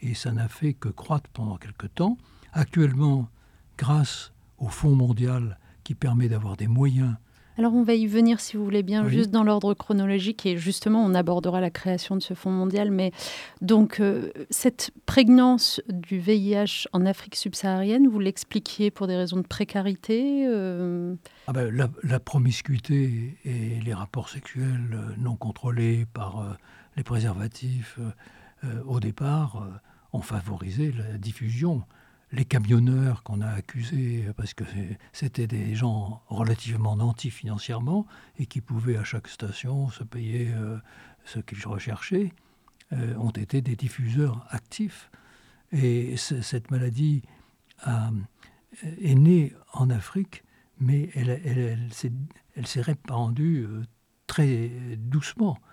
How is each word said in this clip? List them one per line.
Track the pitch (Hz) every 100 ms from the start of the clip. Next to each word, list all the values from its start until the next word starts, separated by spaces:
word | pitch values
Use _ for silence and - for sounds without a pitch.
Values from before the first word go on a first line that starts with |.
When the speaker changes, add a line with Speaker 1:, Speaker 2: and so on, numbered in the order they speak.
Speaker 1:
et, | 120
et |
ça | 117 127
n'a | 113 113
fait | - 151
que | - 107
croître | - - 147 -
pendant | - 107 92
quelque | 104 - 101
temps. | - 185 240 - - -
Actuellement, | 156 143 170 147 131 147 135 117 - _ _ _ -
grâce | 123 151 139 - - - _ -
au | 117
Fonds | - 151
mondial | 135 123 113 123 127 117 95 - -
qui | -
permet | 131 131 120 120
d'avoir | 110 104 98
des | 107
moyens | 120 139 131 127 113 _ _ _ -
Speaker 2:
Alors | 233
on | 240
va | 233
y | 226 220
venir | 214 226 214
si | - 208
vous |
voulez | 202 202
bien, | 185 214
Speaker 1:
Oui. | 214
Speaker 2:
juste | 127 214
dans | 220
l'ordre | 214 208 202
chronologique, | 202 - 202 196 196 196 220 190
et | 170
justement | 170 - 214 220
on | 208
abordera | 185 175 175 175 185
la | 175
création | - 190 180 -
de | 190
ce | -
fonds | 185 185
mondial, | 185 185 202 208
mais | 190 185 - - - - -
donc, | 185 220 214 -
euh, | 202 156 90 - -
cette | - 254 - - - -
prégnance | 269 233 247 254 247 - - -
du | 180 165 190
V | 175 214
I | 202
H | 202 208 - -
en | 185
Afrique | 185 190 -
subsaharienne, | - 196 - 196 185 196 247 269
vous | 214
l'expliquiez | 196 196 - 214 - - 208
pour | - 190
des | 180
raisons | 180 185
de | 175
précarité, | - 202 196 196 190 - 226 277 277 262
euh ? | 214 185 175 175 175 175 180 - - -
Speaker 1:
Ah |
ben, | 131 117
la, | 120 127 -
la | 135 123
promiscuité | - 143 123 113 - 123 - 139 135 117 120 175
et | 139 120 113 117
les | 113
rapports | 98 101 123 -
sexuels, | 135 - 127 131 127 120
euh, | 113 107 107
non | 123
contrôlés | 113 113 - 127 117 117 117 113
par, | 117 101 104
euh, | 101 95 - - - 147
les |
préservatifs, | - 117 110 92 107 - 127 127 110 -
euh, | 113 - - - - _
euh, | 131 113
au | 131 123
départ, | 107 107 143 156 143 104
euh, | 98 95 - _ _
ont | 113
favorisé | - 107 92 92 92 104 151
la | 120 107 107
diffusion. | 110 - 113 120 170 135 - _ _ _ _
Les | 135
camionneurs | 127 127 104 120 123 131 131 110
qu'on | - 104
a | 107
accusés, | 104 - 123 117 135 123 117 104
euh, |
parce | - 107
que | - -
c'est, | 101 92 101 -
c'était | - 135 - 113
des | 110 104
gens | 107 123 110 98 113 -
relativement | 110 113 113 117 113 110
nantis | 107 117 113 123
financièrement | - 107 104 - 113 123 202 214 - - -
et |
qui | 131 127
pouvaient | - 113 123 110
à |
chaque | 110 110 -
station | - 104 - 123 139 135
se | -
payer, | 113 123 110 120 117
euh, | 113 107 110 - - - _
ce | - 113
qu'ils | - 101 -
recherchaient, | - - 107 - 190 196 - _ _ _ _ _
euh, | 131 117 113
ont | 113
été | 104 104 135
des | 127 117
diffuseurs | 131 - 117 127 147 120 -
actifs. | 120 - - 208 - - - _ _ _ _ _
Et | 151 127 120 123 123
ce, | - 135
cette | - 123 -
maladie | 127 123 117 151 143 - - _ _ _ _
a, | 131 113 113 107 98 _ - _ _ -
est | 160 180 180
née | 135 156 175 139 - _
en | - 127
Afrique, | 117 - 190 190 - _ _ _ -
mais | 127 143 151
elle, | 135 123
elle, | 123 139 127
elle | 120 113 120
s'est, | - 127 127 143 - _ -
elle | 117
s'est | 131
répandue, | 120 147 - 120 117 117 160 151
euh, | 107 110 113 _ _ _ -
très | - 139 117 117 123 123 110
doucement, | 117 147 - - 202 127 _